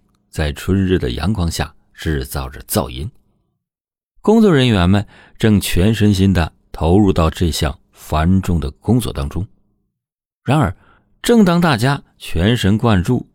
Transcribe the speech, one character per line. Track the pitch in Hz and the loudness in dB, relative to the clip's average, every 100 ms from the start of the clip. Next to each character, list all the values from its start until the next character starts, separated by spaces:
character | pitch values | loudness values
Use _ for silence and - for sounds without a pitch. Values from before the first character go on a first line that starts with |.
| _ _ _ | _ _ _
在 | - 76 | -6 -6
春 | 71 - 95 | -6 -4 -2
日 | 92 90 | 0 0
的 | 62 | -2
阳 | 60 90 | -4 -4
光 | 104 85 | -2 -4
下 | - - _ _ | -4 -8 _ _
制 | - 82 71 65 | -10 -6 -4 -6
造 | 71 65 | -10 -10
着 | - | -14
噪 | - - 58 | -8 -6 -6
音。 | 62 90 - _ _ _ _ _ _ _ _ _ _ | -8 -12 -14 _ _ _ _ _ _ _ _ _ _
工 | - 226 | 2 4
作 | 214 | 4
人 | 147 127 | 4 4
员 | 101 87 | 4 4
们 | 101 - - - - | 2 -2 -12 -20 -2
正 | 113 101 | 2 2
全 | - 87 104 | 2 0 2
身 | 107 104 | 2 2
心 | 92 98 | 4 2
地 | 90 78 _ _ | 2 -2 _ _
投 | - 78 95 | -6 0 2
入 | 98 | 4
到 | 90 80 | 2 0
这 | - 87 | 0 -4
项 | - 76 - _ | -2 -6 -6 _
繁 | _ - 76 85 95 | _ -6 -2 2 2
重 | 92 85 | 0 -2
的 | 67 | -4
工 | - - 123 | -8 -2 0
作 | - | 0
当 | - 71 | -6 -8
中。 | - 107 _ _ _ _ _ _ _ _ _ | -8 -10 _ _ _ _ _ _ _ _ _
然 | - 151 | -2 0
而， | 92 - _ _ _ _ | 0 -4 _ _ _ _
正 | - 233 185 | 0 2 2
当 | 170 | 0
大 | 170 113 | 0 0
家 | 127 143 - _ | -2 -4 -8 _
全 | - 80 98 120 | -8 -2 0 0
神 | 95 107 | 0 0
贯 | 117 98 | 2 0
注、 | 85 123 - | 0 -4 -6